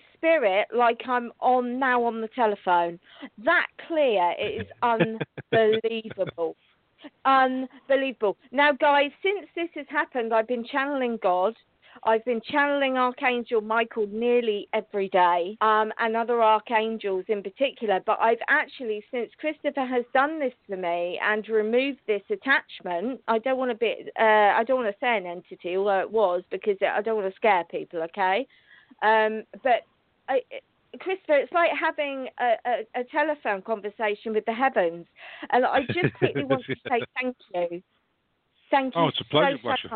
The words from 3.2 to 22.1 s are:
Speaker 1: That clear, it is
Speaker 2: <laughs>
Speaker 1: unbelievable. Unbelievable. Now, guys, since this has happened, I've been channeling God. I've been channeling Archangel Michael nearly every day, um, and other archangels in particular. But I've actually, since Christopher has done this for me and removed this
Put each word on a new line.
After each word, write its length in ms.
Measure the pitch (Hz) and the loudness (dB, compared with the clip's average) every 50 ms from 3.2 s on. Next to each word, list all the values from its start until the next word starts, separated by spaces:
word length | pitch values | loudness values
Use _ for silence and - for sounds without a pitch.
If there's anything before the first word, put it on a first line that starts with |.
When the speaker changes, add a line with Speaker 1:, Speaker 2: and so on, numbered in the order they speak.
| 285 - _ 208 214 | -20 -20 _ -6 0
Speaker 1:
That 220 | 311 349 330 - - _ - - | 2 2 2 0 -2 _ -16 -10
clear, 480 | - 330 302 285 247 208 185 175 175 - | -4 0 2 2 4 4 2 2 0 0
it 240 | - 208 180 - 226 | -2 -6 -6 -6 -8
is 60 | 214 - - | -10 -12 -8
Speaker 2:
<laughs> 80 | - 240 240 226 220 262 226 220 220 - - - - - - | -2 0 0 2 2 0 -2 -2 -8 -10 -10 -12 -14 -6 0
Speaker 1:
unbelievable. 1040 | 233 226 220 214 220 220 - 226 226 220 220 - - 190 180 156 - 170 165 160 - _ _ _ _ _ _ _ _ _ - 285 _ _ - | 2 4 4 4 2 2 0 -4 -6 -6 -8 -8 -6 -6 -6 -4 -4 -6 -6 -6 -6 _ _ _ _ _ _ _ _ _ -20 -20 _ _ 2
Unbelievable. 1120 | 269 269 269 262 262 262 262 262 - - 254 _ - 269 269 269 269 220 - 220 196 - _ _ - | 4 4 6 4 4 0 -4 -6 -8 -12 -10 _ 0 0 0 0 -2 -4 -2 -2 -2 -2 _ _ -6
Now, 220 | - 277 285 294 285 | 0 2 2 2 2
guys, 360 | - 311 285 285 285 285 285 - _ - | 2 2 4 4 4 2 0 -4 _ -4
since 240 | 381 415 359 294 - - | -2 -2 -4 -6 -10 -8
this 140 | 339 339 330 - | -8 -8 -6 -8
has 140 | 311 269 - | -12 -10 -6
happened, 440 | 277 294 320 - - 254 226 226 226 | -4 -4 -2 -2 -2 -4 -2 0 2
I've 140 | 220 220 | 0 2
been 180 | 233 247 233 226 | 0 -2 -6 -4
channeling 520 | - 285 269 269 285 294 269 254 233 226 - - | -4 -4 -2 -2 -2 -2 -2 -2 -2 -2 0 0
God. 320 | 185 180 180 185 220 226 _ _ _ _ _ _ _ - - - | 2 2 2 2 0 -2 _ _ _ _ _ _ _ -14 -4 0
I've 200 | 226 226 220 - | 0 0 0 0
been 160 | 247 233 220 - - | -2 -4 -4 -4 -2
channeling 460 | 294 294 285 285 285 285 269 262 262 | 0 0 0 2 0 0 0 0 0
Archangel 640 | 254 254 247 254 - 285 247 247 240 226 - 240 220 | 0 0 0 -2 -2 -2 -2 -2 -2 -4 -2 -2 -2
Michael 440 | 208 220 220 233 233 226 - 233 208 | 0 0 0 0 0 -2 -2 -4 -4
nearly 600 | 202 208 220 240 240 240 247 233 220 208 202 - - - | -4 -4 -2 0 2 2 2 2 0 -2 -4 -4 -4 -4
every 360 | 220 208 _ - 202 196 190 | -4 -4 _ -4 -4 -2 2
day, 480 | - 180 180 175 175 175 170 190 220 - | 4 4 6 6 4 2 0 -4 -2 0
um, 320 | 220 220 214 214 220 214 - | 2 4 4 4 2 0 -2
and 180 | - 233 226 220 | -4 -2 -2 0
other 260 | 226 226 220 240 233 | -2 0 0 2 4
archangels 840 | 226 214 220 214 - - 233 214 220 226 226 214 - 202 190 185 185 | 4 4 4 2 2 0 0 0 0 0 -4 -4 -4 -4 -4 -4 -2
in 140 | - 214 202 | -4 -4 -4
particular. 580 | 185 196 - - 277 247 - - 233 208 190 - - | -6 -8 -4 -2 -2 -2 -2 -4 -2 0 0 0 0
But 140 | 220 208 - | -2 0 2
I've 160 | 226 226 233 233 - | 2 2 2 2 0
actually, 560 | - 277 302 269 285 - - 254 220 214 208 - - | 0 0 0 0 -2 -8 -10 -6 -6 -6 -6 -8 -8
since 200 | 262 247 226 - _ - | -8 -6 -6 -8 _ -6
Christopher 460 | 302 302 302 _ - 285 285 285 254 | -6 -6 -6 _ -4 -4 -2 -2 -4
has 200 | 254 254 247 233 _ - | -2 -2 -4 -2 _ 0
done 260 | 262 277 302 320 311 | 0 0 0 -2 -4
this 140 | 277 247 - _ _ | -4 -6 -6 _ _
for 100 | - 196 | -10 -8
me 420 | 185 180 170 175 175 175 180 175 - | -6 -4 -4 -2 -2 -4 -4 -6 -4
and 240 | - 208 214 214 196 220 | -2 -2 -2 -2 -2 -2
removed 500 | 220 214 214 220 233 254 269 285 262 - _ | 0 0 0 2 2 0 0 0 -4 -6 _
this 140 | - | -4